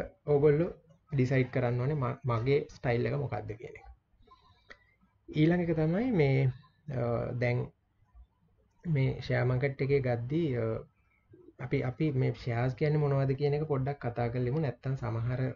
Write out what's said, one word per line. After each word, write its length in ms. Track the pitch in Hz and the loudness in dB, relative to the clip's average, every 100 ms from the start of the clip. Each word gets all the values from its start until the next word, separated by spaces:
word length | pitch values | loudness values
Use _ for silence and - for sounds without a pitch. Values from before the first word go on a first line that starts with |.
| - - 151 | -6 -6 0
ඕගොල්ලෝ 440 | 143 151 147 185 - _ _ _ | 4 6 6 2 -4 _ _ _
ඩිසයිඩ් 360 | 135 127 135 127 | 0 2 2 2
කරන්න 300 | 135 123 120 | 0 0 0
ඕනේ 140 | 131 | -2
ම-, 240 | 156 123 127 | -2 -2 -4
මගේ 420 | 127 117 123 143 - | -2 0 2 2 0
ස්ටයිල් 360 | - 127 120 120 | -4 -2 0 0
එක 60 | |
මොකක්ද 400 | 139 127 107 107 | -2 -4 -6 -8
කියන 240 | 104 - - | -10 -14 -16
එක. 100 | - - _ _ - - _ _ - - _ _ _ _ - | -20 -20 _ _ -20 -20 _ _ -20 -20 _ _ _ _ -6
ඊළඟ 340 | 147 156 180 | 2 4 4
එක 140 | 170 160 | 2 0
තමයි 340 | 156 180 262 | 2 0 0
මේ, 360 | 196 139 135 131 127 - _ - | 2 4 4 2 0 -10 _ -8
අ, 340 | 127 120 117 120 | -4 -2 -2 -2
දැන් 400 | 120 120 127 - - _ _ _ - - _ _ _ _ _ 175 | -2 0 0 -4 -10 _ _ _ -20 -20 _ _ _ _ _ -2
මේ 340 | 147 131 131 | 0 0 -2
ෂෙයා 240 | - 123 | -4 -2
මාකට් 380 | 123 127 139 135 | 0 0 -2 -2
එකේ 180 | 135 139 | 0 2
ගද්දී, 560 | 123 120 123 156 160 120 | 2 -2 -2 -2 0 0
අ, 80 | 113 110 - _ _ _ _ - - - | -2 -4 -8 _ _ _ _ -20 -20 -14
අපි, 220 | 131 139 | -4 -2
අපි 300 | 127 123 156 | -2 0 0
මේ 200 | 131 131 | 2 0
ෂෙයාර්ස් 420 | 120 123 117 131 | -2 -4 -2 -2
කියන්නේ 240 | 127 151 151 | 0 0 2
මොනවද 360 | 143 139 135 | 2 2 2
කියන 200 | 135 143 | 0 0
එක 140 | 147 156 | 0 0
පොඩ්ඩක් 300 | 131 131 143 | 0 -2 -4
කතා 300 | 123 117 117 | -4 -2 -2
කරලෙමු. 320 | 127 123 151 | 0 0 0
නැත්තම් 340 | 147 - 135 | -2 -4 -4
සමහර 460 | 135 120 113 117 123 131 | -4 -4 -2 -2 -2 -2